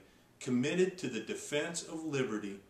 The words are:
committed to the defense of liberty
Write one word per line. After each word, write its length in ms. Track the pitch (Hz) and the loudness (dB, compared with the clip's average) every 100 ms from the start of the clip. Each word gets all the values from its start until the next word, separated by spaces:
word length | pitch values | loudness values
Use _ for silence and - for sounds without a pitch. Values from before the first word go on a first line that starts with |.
| - - _ - | -16 -20 _ -10
committed 580 | - 123 143 175 185 - | 0 2 4 4 4 2
to 80 | 131 | -4
the 140 | 113 | -2
defense 640 | 104 104 - 147 165 175 | -4 -6 -2 -2 0 -4
of 200 | - 160 | -6 -6
liberty 540 | 160 139 120 107 101 98 - | -2 0 2 0 -4 -8 -14